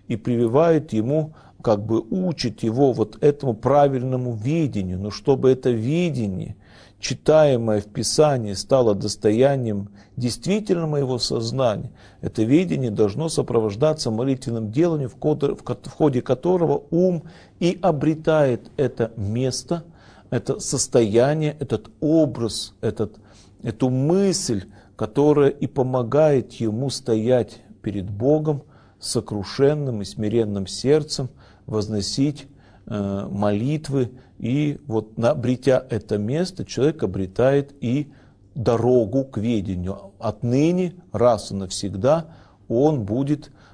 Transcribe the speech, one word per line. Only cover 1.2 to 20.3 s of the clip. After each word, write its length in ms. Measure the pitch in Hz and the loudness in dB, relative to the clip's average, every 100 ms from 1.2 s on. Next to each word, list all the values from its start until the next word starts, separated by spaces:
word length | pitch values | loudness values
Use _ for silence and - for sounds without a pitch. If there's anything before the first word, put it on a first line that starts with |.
| 156 - - - | -2 -8 -20 -6
как 240 | - 107 107 | 0 0 2
бы 140 | 113 | -2
учит 640 | - 185 185 160 120 107 | -2 -2 -2 -2 -4 -4
его 300 | 113 113 139 | -2 2 2
вот 300 | 110 107 - | 2 -2 0
этому 320 | 151 143 139 | 0 0 -2
правильному 800 | 110 123 143 143 131 127 127 127 | -2 2 4 4 2 -4 -4 -4
видению. 640 | 113 110 165 151 107 92 90 | -6 -2 -2 -2 -2 -4 -4
Но 120 | 101 | -6
чтобы 400 | - - 135 131 | -4 0 4 4
это 200 | 131 131 | 2 2
видение, 880 | 117 110 160 175 131 107 92 - - - - - _ | 0 0 0 0 -2 -4 -4 -8 -12 -20 -20 -20 _
читаемое 800 | - - - 156 151 127 117 107 | -8 -4 4 6 6 4 2 0
в 60 | 104 | -2
Писании, 640 | - 107 - 151 135 107 | -6 -2 2 2 2 -4
стало 420 | 95 - 135 120 | -6 0 2 4
достоянием 960 | 101 104 - 110 110 131 139 117 104 98 - - - | 2 -2 -2 2 4 4 2 -2 -4 -6 -14 -16 -6
действительно 680 | 123 110 - 208 214 175 160 | -6 -4 -2 -2 0 -2 0
моего 320 | 147 131 123 | -2 -2 -2
сознания, 760 | - 123 113 127 127 101 - - - - | -4 -4 -4 0 0 0 -6 -14 -20 -12
это 220 | - - | -6 -2
видение 480 | 110 147 180 143 127 | 4 4 2 -2 -2
должно 380 | 104 107 104 160 | 0 0 0 -4
сопровождаться 800 | 156 131 120 110 101 151 151 - | -2 0 0 0 0 0 0 -2
молитвенным 600 | 110 135 131 - 117 110 | -2 -2 -2 -4 -6 -4
деланием, 380 | 113 175 160 127 | 0 0 0 -4
в 80 | - | -4
кото-, 400 | 151 143 143 - | -2 0 -2 -2
в 60 | |
ко-, 160 | - 123 | -6 -8
в 100 | - | -8
ходе 300 | - 151 123 | 0 2 2
которого 600 | - - 175 185 165 143 - | 0 0 0 2 2 0 -2
ум 340 | 165 185 170 - - - - | 2 2 0 -6 -20 -18 -4
и 180 | 170 196 | -2 0
обретает 920 | 190 151 143 156 160 156 139 117 - - | 0 0 0 0 2 2 2 0 -4 -4
это 360 | 131 - 113 - | -2 -2 -4 -4
место, 680 | 101 113 131 123 - 170 - - - - - | -4 -2 -2 -4 -4 -6 -8 -20 -20 -20 -6